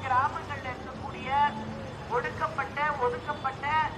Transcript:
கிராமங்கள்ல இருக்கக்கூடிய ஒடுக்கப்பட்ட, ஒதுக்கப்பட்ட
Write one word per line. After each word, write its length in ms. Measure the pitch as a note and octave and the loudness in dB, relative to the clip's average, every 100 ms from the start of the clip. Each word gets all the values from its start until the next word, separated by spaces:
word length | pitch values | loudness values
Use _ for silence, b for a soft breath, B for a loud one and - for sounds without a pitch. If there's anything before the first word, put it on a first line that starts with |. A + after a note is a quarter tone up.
கிராமங்கள்ல 680 | A#3+ B3+ D4 D#4+ - C#4 C4 | 2 4 4 0 -6 -6 -6
இருக்கக்கூடிய 600 | B3 C4 C4 C4+ - B3 C#4 D4 C#4 - - - - - | -6 -8 -8 -8 -6 0 4 4 2 -4 -6 -8 -8 -2
ஒடுக்கப்பட்ட, 720 | A#3+ C4+ - D#4+ - C4 C#4+ D4+ C4 | 0 0 0 -2 0 -2 0 0 4
ஒதுக்கப்பட்ட 680 | B3 B3 D4 D4 C4 C4+ C#4 D#4 D4+ | 2 2 -2 -2 -2 -2 2 2 2